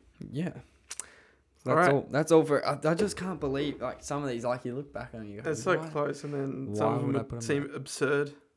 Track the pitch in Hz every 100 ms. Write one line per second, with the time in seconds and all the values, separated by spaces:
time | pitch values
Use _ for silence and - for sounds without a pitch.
0 | _ - - 135 175 - - _ - -
1 | - - - _ _ _ 127 151 175 143
2 | - 135 156 160 151 143 - 143 156 165
3 | 208 - 185 160 143 139 147 - 123 -
4 | - 143 143 120 120 127 123 123 143 147
5 | 131 113 104 101 143 147 190 165 160 151
6 | 143 143 147 143 135 135 135 104 110 120
7 | 139 135 110 117 113 143 143 139 135 -
8 | 135 143 143 143 _